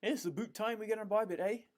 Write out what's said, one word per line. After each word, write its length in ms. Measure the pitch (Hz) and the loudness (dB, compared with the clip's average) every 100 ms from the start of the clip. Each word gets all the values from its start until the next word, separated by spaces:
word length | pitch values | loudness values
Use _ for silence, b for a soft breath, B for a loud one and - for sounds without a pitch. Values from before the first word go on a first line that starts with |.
Hey, 80 | 196 | 0
it's 160 | 262 175 | 0 0
about 280 | 160 226 | -2 -4
time 260 | - 220 226 | -2 -2 -2
we 80 | 214 | 0
get 120 | 220 | -2
on 80 | 208 | 2
Bybit, 320 | 208 214 175 | 2 2 0
eh? 180 | 185 233 - | 0 -2 -6